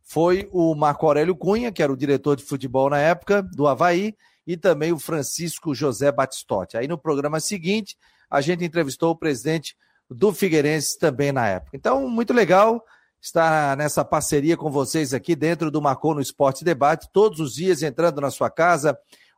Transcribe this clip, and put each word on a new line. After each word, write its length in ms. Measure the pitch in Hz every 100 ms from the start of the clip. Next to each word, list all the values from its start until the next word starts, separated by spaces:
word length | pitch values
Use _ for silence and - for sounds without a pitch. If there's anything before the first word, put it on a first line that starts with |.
| -
foi 440 | 151 170 190 202
o 240 | 185 165 151
Marco 300 | 147 143 156
Aurélio 280 | 143 165
Cunha, 380 | 180 170 220 247
que 100 | 180
era 100 | 147
o 40 | 127
diretor 400 | 143 135 147 139
de 80 |
futebol 460 | - 139 131 131 139
na 100 | 143
época, 420 | 156 175 - 202
do 260 | 190 147 143
Avaí, 460 | 127 175 175 214 - _ _ -
e 120 | 175
também 340 | 190 151 156
o 80 | 160
Francisco 720 | - 165 127 - 165 - 160
José 380 | 120 143 107 143
Batistotti. 640 | 139 131 - - 104 90 113
Aí 140 | 135
no 80 | 170
programa 420 | 156 131 147 156
seguinte, 560 | - 202 165 214 208 - _ _ _
a 120 | 143
gente 240 | 139 175 175
entrevistou 460 | 170 139 - 165
o 40 | 160
presidente 640 | 165 123 151 160 - - _ _ _
do 240 | 120 208
Figueirense 680 | 165 190 156 143 156 143 -
também 320 | 165 127 143
na 160 | 135 110
época. 240 | 92 -
Então, 360 | 135 220 262 262
muito 240 | 226 233
legal 500 | 247 170 185 226 233 - _ _ _
estar 560 | - 170 160 156 147 139
nessa 260 | 147 -
parceria 540 | - 156 - 147 151 165
com 120 | 156
vocês 440 | 139 127 165 139
aqui 240 | 131 - 156
dentro 340 | 151 170 160
do 100 | 151
Marcou 320 | 147 131 151
no 80 | 147
Esporte 440 | 131 - 139 - 165
Debate, 420 | 139 143 160 -
todos 260 | 190 214 156
os 140 | 147
dias 280 | 127 185 156
entrando 380 | 156 165 170 147
na 100 | 139
sua 200 | - 123
casa. 500 | - 170 165 147 127 _ - _